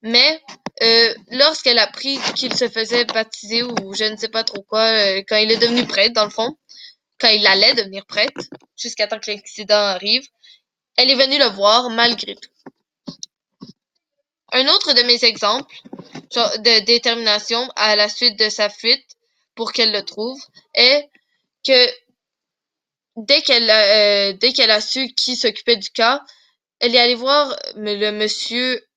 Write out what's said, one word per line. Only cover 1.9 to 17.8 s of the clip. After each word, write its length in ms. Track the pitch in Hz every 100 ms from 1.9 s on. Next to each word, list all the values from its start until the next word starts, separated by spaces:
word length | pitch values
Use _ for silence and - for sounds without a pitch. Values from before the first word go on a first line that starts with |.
| - 262 277 -
qu'il 220 | - 254 247
se 120 | 247
faisait 360 | 226 220 240
baptiser 580 | 226 220 220 - 208 226
ou 320 | 247 233 190
je 100 | 196
ne 120 | 214 214
sais 140 | 220
pas 120 | 226
trop 200 | 220 202
quoi, 180 | 196 214
euh, 420 | 226 220 202 190 196
quand 80 | 214
il 160 | 220
est 60 | 226
devenu 280 | 233 240 240
prêtre, 280 | - 214
dans 100 | 226
le 60 | 208
fond, 260 | 214 233 311 _ - - _ _ _
quand 80 | 233
il 180 | 214 202
allait 280 | 196 214
devenir 300 | 262 196 196 -
prêtre, 340 | 208 226 - 180 - _ -
jusqu'à 300 | 233 - 208
temps 140 | 214
que 100 | 214
l'accident 460 | 208 - - 208 208
arrive, 500 | 202 185 196 233 277 _ _ _ _ _ _ -
elle 140 | 254
est 40 |
venue 240 | 262 262 285
le 60 |
voir 460 | 254 196 202 226 247
malgré 440 | 226 233 226 -
tout. 160 | 202 - _ - _ _ _ - - - _ _ _ - - _ _ _ _ _ _ _
Un 160 | 247 269
autre 260 | 370 320
de 80 | 247
mes 220 | 240 240
exemples, 520 | 233 208 208 240 - - - - - - -
genre, 240 | - 226 226
de 220 | 220 226
détermination 880 | 202 240 240 233 226 208 - 233 254
à 180 | -